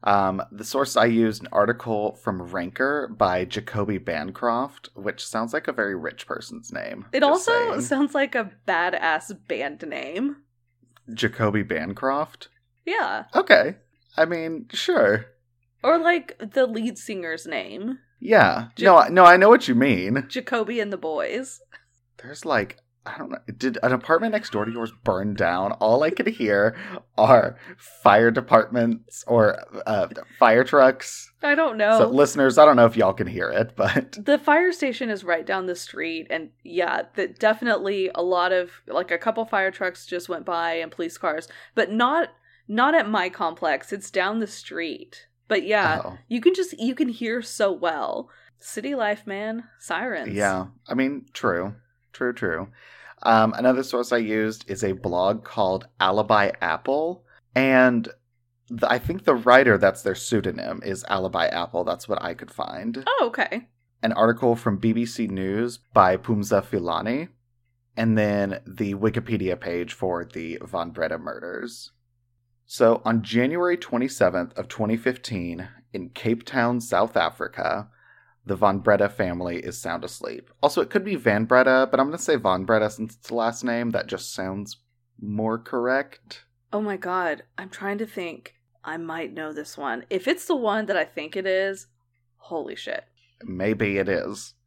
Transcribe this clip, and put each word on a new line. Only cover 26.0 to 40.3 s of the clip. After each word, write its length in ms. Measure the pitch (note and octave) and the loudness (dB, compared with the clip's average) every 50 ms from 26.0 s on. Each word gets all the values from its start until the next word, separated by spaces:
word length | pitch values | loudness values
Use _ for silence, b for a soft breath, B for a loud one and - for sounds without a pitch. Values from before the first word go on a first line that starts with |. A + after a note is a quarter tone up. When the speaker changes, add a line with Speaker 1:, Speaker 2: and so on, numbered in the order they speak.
| D3+ | 2
Speaker 1:
I 80 | D#3+ | 0
could 160 | - - - | 0 -2 -4
hear 500 | - A3+ - A#2+ G#2+ G#2 G2+ G2+ A2+ A#2+ B B B B B B _ _ | -4 -2 -2 0 2 4 4 4 2 0 B B B B B B _ _
are 400 | - G#2+ A2 C3 A#2 G2+ - - B B B F3 B - - - - - | 2 6 8 8 8 8 4 -2 B B B -20 B -20 -20 -20 2 6
fire 280 | - G2+ G#2+ A#2 A#2 | 8 8 8 8 6
departments 920 | A2+ B2 B2 - B2 A2+ G#2+ - A#2 B2 A#2 A#2 A#2 A2+ - - - - - | 4 2 0 6 6 6 6 6 0 0 0 0 0 -4 -6 -16 -20 -16 -4
or, 320 | - A#2 A#2 A2 G#2 F2+ - - - - G#2 - | 2 4 6 6 4 4 0 -8 -14 -16 -10 -6
uh, 220 | - A2 G2+ F#2 - - - - _ - - | -2 0 0 0 -2 -4 -14 -16 _ 0 4
fire 260 | C3 A#2 A2 A#2+ C3 | 6 6 6 6 4
trucks. 680 | B2+ - C#3+ C3+ C3 C3 C3 - - - - - - _ _ - | 4 6 8 8 6 6 2 -8 -14 -14 -16 -18 -20 _ _ -2
Speaker 2:
I 120 | D4 C#4+ | 0 2
don't 240 | C#4+ E4 D4+ A3+ A3 | 2 2 0 0 0
know. 200 | G#3 G#3 A3 A3+ | 2 4 4 4
Speaker 1:
So, 100 | - - | 4 4
listeners, 500 | B2 C3+ D3 C#3 - D3 C#3 C3+ B2 - | 6 4 4 4 4 2 2 4 8 8
I 60 | D3+ | 8
don't 100 | D3+ D3 | 10 10
know 80 | B2 A#2+ | 8 6
if 100 | A#2 A#2 | 6 6
y'all 180 | A2+ G#2 F#2+ F#2+ | 4 2 2 2
can 120 | - - F2 | 0 -4 -6
hear 200 | F2+ F#2 F2 - | -4 -4 -4 -2
it, 240 | B1+ F#2 A2+ A#2 - | 0 0 -2 -2 -2
but 420 | - G2 G2+ - D3 C3 - - - G#3 | -2 -2 0 0 -2 -4 -4 -12 -10 0
Speaker 2:
The 160 | - C#4+ D4 | 2 2 2
fire 340 | C#4+ - D4 D#4 F4 F#4 F4 | 4 4 4 4 4 2 -2
station 360 | - D#4 C4+ A#3+ - C4+ A#3 | -2 -4 -4 -4 -4 -6 -6
is 140 | G#3+ G3 F#3+ | -6 -6 -2
right 220 | F3 E3+ E3 D#3+ | -2 -2 -2 -2
down 200 | - G3 F#3+ F#3 | -4 -4 -4 -4
the 100 | F#3 F3+ | -6 -6
street, 500 | F3 - - - - D#3 E3 E3 D#3+ D#3+ - | -8 -10 -14 -10 -8 -8 -6 -6 -8 -8 -6
and 220 | - D#3+ D#3+ D3+ _ _ _ | -6 -6 -6 -10 _ _ _
yeah, 380 | F3 E3+ F3 F3 E3+ C3 - - - _ | -8 -2 -2 -2 0 0 -4 -4 -6 _
the, 140 | - F#3+ - | -6 -6 -6
definitely 840 | - _ - G#3+ A3 A3 - A#3+ A3 G3 - G3 G3+ G3 F#3+ F#3 - | -6 _ 0 0 0 2 0 -2 -2 -2 -2 -4 -4 -2 -4 -4 -4
a 80 | - E3+ | -4 -2
lot 300 | F3+ F#3 F3+ F3 F3+ F#3 | 0 0 0 2 2 0
of, 180 | F#3 F3+ F3 - - _ - | 0 -2 -4 -10 -20 _ -6
like, 220 | - D3+ F3+ F3+ | -4 -4 -2 -2
a 60 | A#3 A#3+ | -4 -4
couple 260 | - A#3 A3+ A3+ A3+ | -2 -4 -4 -4 -4
fire 260 | A3+ - G3+ F#3+ F#3+ | -2 -2 0 0 -2
trucks 340 | F#3+ - G3+ F#3 F3 - - | -2 -4 -6 -6 -6 -8 -14
just 240 | - - F3+ F3 | -10 -10 -10 -8
went 160 | - | -8